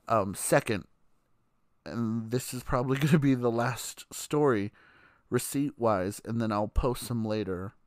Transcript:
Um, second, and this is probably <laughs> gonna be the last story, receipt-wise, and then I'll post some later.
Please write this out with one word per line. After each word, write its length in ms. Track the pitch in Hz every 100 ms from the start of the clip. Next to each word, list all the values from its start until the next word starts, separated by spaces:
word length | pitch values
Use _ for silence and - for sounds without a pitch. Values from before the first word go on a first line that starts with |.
| -
Um, 280 | 113 98 -
second, 500 | - 151 - 104 - _ _ _ _ _ _ _ _ _ -
and 460 | 98 117 113 113
this 220 | 123 -
is 100 | 127
probably 340 | - 131 127 135
<laughs> 20 |
gonna 200 | 147 160
be 160 | 139 127
the 160 | 123
last 540 | 117 120 117 - - -
story, 580 | - - 147 147 110 101 - _ _ _ _ _
receipt-wise, 920 | 123 - 135 143 - 113 101 92 - -
and 160 | 113
then 100 | 113
I'll 160 | 104 107
post 360 | - 135 123
some 200 | - 117
later. 500 | 110 107 95 90 95 -